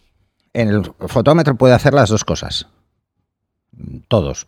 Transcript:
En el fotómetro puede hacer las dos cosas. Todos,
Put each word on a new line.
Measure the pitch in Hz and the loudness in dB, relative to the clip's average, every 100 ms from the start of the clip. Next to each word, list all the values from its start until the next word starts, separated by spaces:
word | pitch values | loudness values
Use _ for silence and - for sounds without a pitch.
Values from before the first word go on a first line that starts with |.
| _ _ _ _ _ | _ _ _ _ _
En | - 110 | -4 0
el | 104 92 - 92 | 0 -2 -10 -4
fotómetro | 131 127 160 147 123 | 0 2 2 2 2
puede | 131 123 | 4 4
hacer | 143 | 4
las | 139 107 | 2 2
dos | 107 | 0
cosas. | - 82 - - - _ _ _ _ _ _ _ _ _ _ - - - - | -2 -6 -6 -10 -12 _ _ _ _ _ _ _ _ _ _ -20 -18 -18 -2
Todos, | 113 71 67 | -2 -2 -8